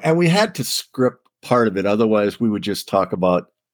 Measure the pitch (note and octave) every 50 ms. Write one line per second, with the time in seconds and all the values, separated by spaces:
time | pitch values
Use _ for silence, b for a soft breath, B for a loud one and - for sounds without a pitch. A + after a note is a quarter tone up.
0 | - D#3 D#3+ E3+ F3 E3 E3+ G3+ A3 A3 - - A#2+ - - - - _ - C3
1 | B2+ B2 B2 _ _ _ _ _ - - B2 A#2+ A#2 A2 F#2 G2 F#2+ G2+ G#2 G#2+
2 | A#2 G#2+ A2 G#2 G#2 G2+ - - A#2+ A2 G#2 G2 F2+ G2+ G2 - - - - G2
3 | F#2 F2+ - F2+ F2+ F2+ F2+ F2+ - _ _ _ _ _